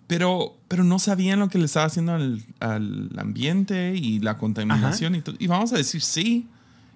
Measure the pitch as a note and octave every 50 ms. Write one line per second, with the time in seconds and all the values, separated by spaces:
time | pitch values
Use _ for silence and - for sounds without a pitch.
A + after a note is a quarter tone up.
0 | _ - E3+ E3+ F3 F3+ F#3 F3+ - - - - _ - F#3 F3 F#3 F3 F3+ F#3+
1 | - G#3 G3+ F#3 F#3 F#3 G3 G3+ G#3 F#3+ - F#3 E3 D3 - D#3+ D3+ D#3+ D#3 F3
2 | E3 E3+ E3+ E3 D3 C3 A#2+ G#2+ A2 - - - - A2+ A2 G#2+ G#2+ G2+ G2+ G2+
3 | G2+ G#2 - - G#2 G#2+ G#2 A2 B2 D3 E3+ F#3+ G3 G3 G#3 F#3 F3+ F3+ F#3 F#3+
4 | D#3+ A2+ A2 G#2+ G#2 A2 G#2+ A2 - A2 G#2 A2+ G#2+ G#2+ - B2 A#2 C3 E3 G#3
5 | - E3 F#3 E3+ C#3+ - - - - F3+ F3 F#3 G#3+ A#3 B3 G3 C#3+ C#3 - E3
6 | - - - D#3+ F3 A3+ A#3 A#3 A#3+ - - - - - - - - - -